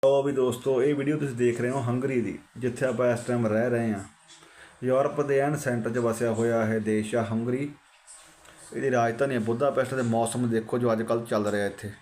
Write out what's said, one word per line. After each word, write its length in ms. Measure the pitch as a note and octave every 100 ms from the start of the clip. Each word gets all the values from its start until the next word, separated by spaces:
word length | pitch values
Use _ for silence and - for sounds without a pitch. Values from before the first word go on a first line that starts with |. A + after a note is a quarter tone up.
ਲਓ 200 | C3+ C#3
ਵੀ 100 | C#3
ਦੋਸਤੋ, 500 | C3 B2+ A#2 C3+ C3
ਇਹ 120 | C#3
ਵੀਡੀਓ 220 | D3 C#3 D3+
ਤੁਸੀਂ 160 | C#3+ A#2+
ਦੇਖ 240 | A#2+ A#2+
ਰਹੇ 100 | B2
ਹੋ 100 | C3+
ਹੰਗਰੀ 380 | A#2+ B2 C3+ B2+
ਦੀ, 180 | G2+ - - -
ਜਿੱਥੇ 260 | B2 A#2+ C3
ਆਪਾਂ 240 | A#2+ B2
ਇਸ 80 | A#2
ਟਾਈਮ 260 | - A#2+ A2
ਰਹਿ 220 | G#2+ A#2+
ਰਹੇ 220 | A#2 A2+
ਹਾਂ। 60 | G2+ G2+ - - - - - - -
ਯੂਰਪ 360 | B2 C3 C#3+ D3
ਦੇ 180 | C#3+ C#3
ਐਨ 180 | C#3 D3
ਸੈਂਟਰ 340 | C#3 A#2+ A2+
'ਚ 80 | A#2+
ਵਸਿਆ 320 | A#2 A2 A#2+
ਹੋਇਆ 300 | A2+ A#2 A2+
ਇਹ 160 | A2 A2
ਦੇਸ਼ 340 | G#2+ G#2+ G#2+
ਆ 80 | A#2+
ਹੰਗਰੀ। 440 | G#2+ A2+ A#2 B2+ D3 D3 _ _ - - - - - - -
ਇਹਦੀ 180 | - C3+
ਰਾਜਧਾਨੀ 440 | B2 A#2 A2+ C#3
ਹੈ 60 | B2
ਬੁਦਾਪੈਸਟ। 540 | A2 A#2 C#3 C3+ B2+
ਤੇ 80 | C3
ਮੌਸਮ 460 | A#2 A2+ A2+ B2 B2
ਦੇਖੋ 280 | A2+ A2 B2
ਜੋ 140 | A#2+
ਅੱਜ 100 | A2
ਕੱਲ੍ਹ 220 | A2 A#2
ਚੱਲ 220 | A2+ A2 G#2
ਰਿਹਾ 200 | G#2 G2+
ਇੱਥੇ 240 | - G#2 -